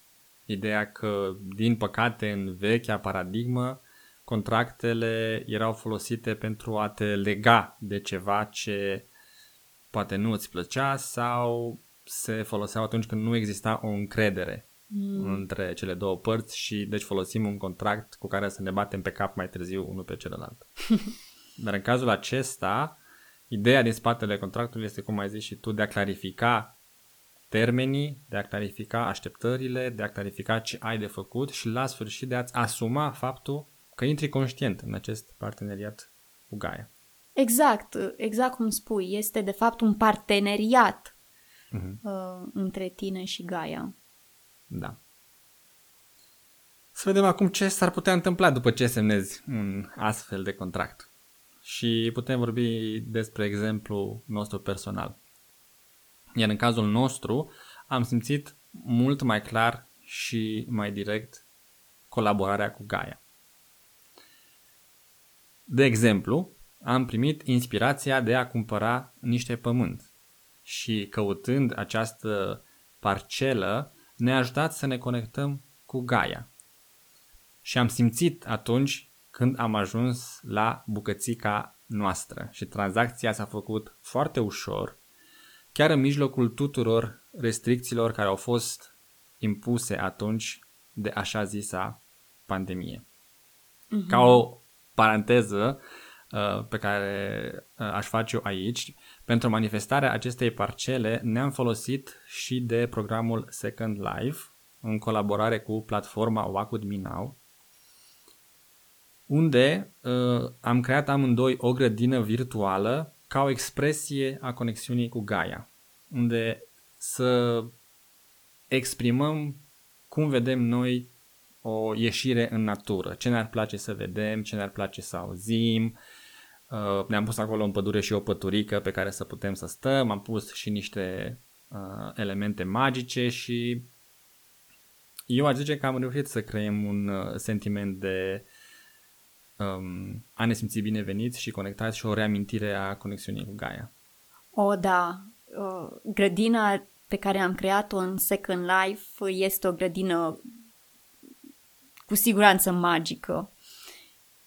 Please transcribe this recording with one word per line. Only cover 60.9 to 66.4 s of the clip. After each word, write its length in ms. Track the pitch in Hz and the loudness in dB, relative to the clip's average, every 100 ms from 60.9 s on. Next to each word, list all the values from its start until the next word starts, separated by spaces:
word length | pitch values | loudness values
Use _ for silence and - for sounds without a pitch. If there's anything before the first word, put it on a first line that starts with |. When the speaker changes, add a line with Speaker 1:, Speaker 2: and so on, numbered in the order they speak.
Speaker 1:
direct 540 | 101 101 107 120 - - _ _ _ _ _ _ | -2 -2 -2 -4 -16 -20 _ _ _ _ _ _
colaborarea 640 | - 107 104 95 101 104 | 0 2 4 2 2 0
cu 140 | - 104 | -4 -6
Gaia. 340 | 101 - - _ _ _ _ _ _ _ _ _ - - _ _ _ _ _ _ _ _ _ _ _ _ _ | -6 -6 -12 _ _ _ _ _ _ _ _ _ -20 -20 _ _ _ _ _ _ _ _ _ _ _ _ _
De 200 | - 127 | -2 6
exemplu, 640 | 135 113 113 101 - 135 | 6 8 6 6 4 0